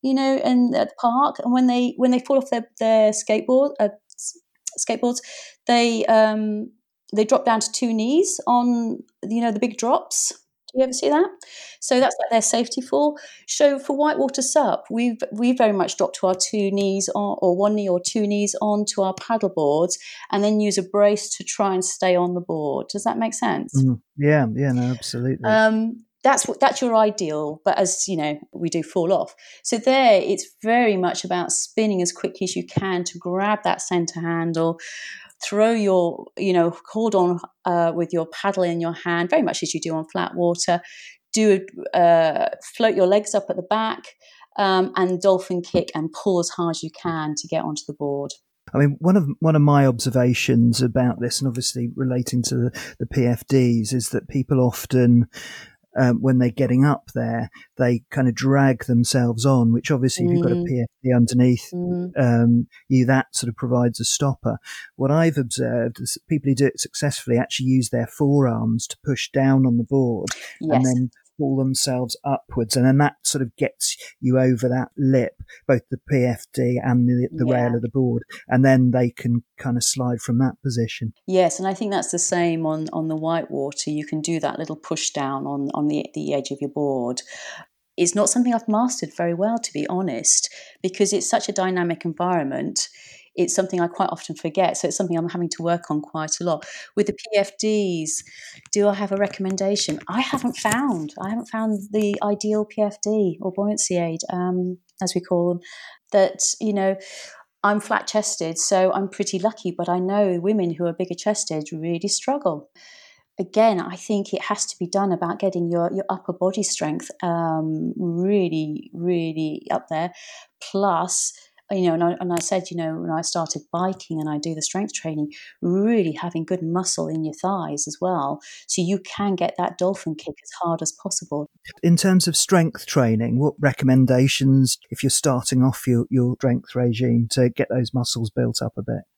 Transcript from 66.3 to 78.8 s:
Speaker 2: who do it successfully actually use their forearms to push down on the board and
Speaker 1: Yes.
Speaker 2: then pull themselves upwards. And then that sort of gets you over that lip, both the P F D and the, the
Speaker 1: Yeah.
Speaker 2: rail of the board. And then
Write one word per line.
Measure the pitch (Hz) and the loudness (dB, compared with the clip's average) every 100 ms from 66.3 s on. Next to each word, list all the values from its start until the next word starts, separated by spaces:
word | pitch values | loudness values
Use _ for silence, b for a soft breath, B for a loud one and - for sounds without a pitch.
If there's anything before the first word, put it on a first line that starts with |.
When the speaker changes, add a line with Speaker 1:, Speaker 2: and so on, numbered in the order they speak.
| 156 139 | -2 0
Speaker 2:
who | 131 | 2
do | 135 | 2
it | - | 0
successfully | - - 147 - - 117 | -8 -4 -4 -4 0 0
actually | 123 - 131 | 0 -2 2
use | 131 117 | 2 2
their | 120 117 | -2 -4
forearms | - 143 143 135 113 113 113 - | -2 2 4 2 0 0 -2 -4
to | - - | -10 -4
push | 131 - | -4 -2
down | 143 135 135 131 | 0 4 4 4
on | 120 | 2
the | |
board | 117 139 127 110 92 B B B | 2 2 2 0 -4 B B B
and | 160 | 0
Speaker 1:
Yes. | 131 | 2
Speaker 2:
then | 131 127 127 b _ _ | 2 2 -2 b _ _
pull | 143 135 | -2 0
themselves | 135 131 - 143 123 - | 0 0 -2 -2 -4 -6
upwards. | 139 139 _ - 113 135 | -4 -4 _ -4 -2 2
And | 127 | 4
then | 135 | 4
that | 143 - | 2 0
sort | - 147 | -6 -4
of | 127 _ | -6 _
gets | 135 - - - B B | -6 -4 -6 -6 B B
you | 127 127 | 0 4
over | 131 123 127 | 4 2 0
that | 127 123 - | -2 -4 -2
lip, | 135 131 117 - - B - | 2 2 2 -6 -20 B 0
both | 123 - | 0 0
the | 131 - | -10 -2
P | 139 123 | 0 2
F | 120 - | -2 -6
D | - 123 123 | -2 0 0
and | - 123 120 | 2 2 4
the, | 123 127 | 2 0
the | 160 156 | -2 0
Speaker 1:
Yeah. | 127 | 2
Speaker 2:
rail | 120 120 | 2 0
of | |
the | 117 | -2
board. | 135 127 117 - B B | 0 0 0 -6 B B
And | 127 | 4
then | 135 131 | 6 6